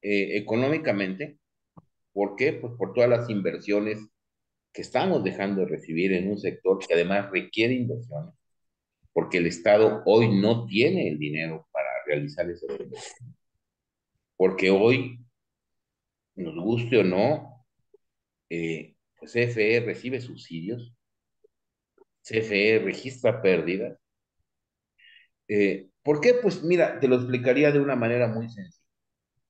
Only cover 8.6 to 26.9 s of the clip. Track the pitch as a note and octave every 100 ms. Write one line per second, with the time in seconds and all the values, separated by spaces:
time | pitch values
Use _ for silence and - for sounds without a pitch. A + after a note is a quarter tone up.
8.6 | _ _ _ _ _ - E2 F2+ E2+ -
9.6 | G#2+ G#2 A2 - - G#2+ A2+ G2 G#2 A#2
10.6 | A#2+ G2 C#3 F#3 A2 D2+ D2 D2+ D#2+ D#2+
11.6 | - C#2 C2+ B1+ C#2 D2 C#2+ D#2 E2+ E2+
12.6 | - - - - - - A#2+ - _ _
13.6 | _ _ _ _ _ _ _ - F#2 F#2+
14.6 | F#2+ G2 A2+ C3 - - - _ _ _
15.6 | _ _ _ _ _ _ _ - E2+ D#2+
16.6 | F#2 A#2+ A#2+ A#2+ F#2 F2+ A2+ D#3 - -
17.6 | _ _ _ _ _ _ _ _ - E2+
18.6 | E2 D#2+ - _ _ _ - A#2+ A#2+ A2+
19.6 | G#2+ A#2 A2+ - B2 C3 - F2 - E2
20.6 | F2 A#2+ A#2+ _ _ _ _ _ _ _
21.6 | _ _ _ _ _ _ - A2+ A2 G2+
22.6 | G#2 A2 F#2+ F#2 C3 - A#2+ G2+ G2 F2
23.6 | D#2+ F#2+ A#2 - _ _ _ _ _ _
24.6 | _ _ _ _ - - _ _ - G#2
25.6 | G2+ - - _ - D3 A#3 B3 G#3 D3+
26.6 | D#3+ F3+ D3+